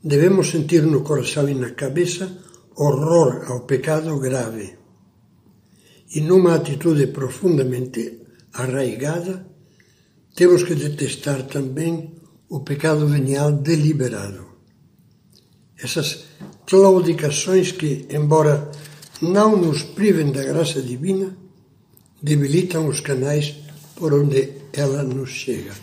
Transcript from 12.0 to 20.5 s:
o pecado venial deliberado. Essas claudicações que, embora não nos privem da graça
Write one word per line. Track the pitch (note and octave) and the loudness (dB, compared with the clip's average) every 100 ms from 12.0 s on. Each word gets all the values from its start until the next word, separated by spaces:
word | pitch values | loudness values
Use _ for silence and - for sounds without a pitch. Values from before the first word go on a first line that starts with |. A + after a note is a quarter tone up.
| D3 - - _ _ | -8 -18 -20 _ _
o | D3+ | -12
pecado | - C#3+ D#3 D#3 D3 | -6 -4 0 2 2
venial | C#3+ C3 C#3 D3 | 2 0 0 0
deliberado. | C#3+ C#3+ D#3+ D3+ C#3+ B2+ G#2+ G2+ G2 - - _ _ _ _ _ _ _ _ _ _ _ _ | 0 0 2 2 0 -2 -4 -10 -12 -18 -20 _ _ _ _ _ _ _ _ _ _ _ _
Essas | B2+ E3+ D3 - - - - - - | -6 -4 -4 -8 -16 -20 -20 -20 2
claudicações | F#3+ G3 F#3 E3 D#3 D3+ - - F#3 - | 6 8 6 4 0 -2 -4 2 2 2
que, | - D3+ C3 - | -2 -4 -4 -4
embora | C#3+ D3 D#3 D3 C#3+ - - - - - - | -2 2 4 4 2 -2 -14 -20 -20 -20 -6
não | D#3+ G3 G#3+ G#3 | 0 4 6 4
nos | E3+ D3 | 2 0
privem | - - G#3 E3 D3 | -6 0 2 4 2
da | C3+ | -2
graça | C3+ | -2